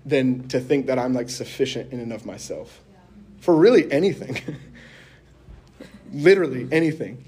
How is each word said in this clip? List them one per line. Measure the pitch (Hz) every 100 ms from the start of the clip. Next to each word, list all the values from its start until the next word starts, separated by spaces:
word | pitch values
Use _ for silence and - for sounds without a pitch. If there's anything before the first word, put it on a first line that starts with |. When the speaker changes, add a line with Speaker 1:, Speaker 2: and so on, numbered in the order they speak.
Speaker 1:
than | 135 143 131 123 -
to | 127
think | 127 143 131
that | 127
I'm, | 127
like, | 127 120
sufficient | - 113 - 127 120 -
in | 123
and | 113
of | 107 104
myself. | 95 - 76 - - -
Speaker 2:
Yeah. | - - - - -
Speaker 1:
For | - 156
really | 208 226 -
anything. | 139 185 - - 123 - 151 - - - - - -
<laughs> | _ - - - _ _ - - -
Literally | 143 160 196 156 127 127
anything. | 160 160 - 101 123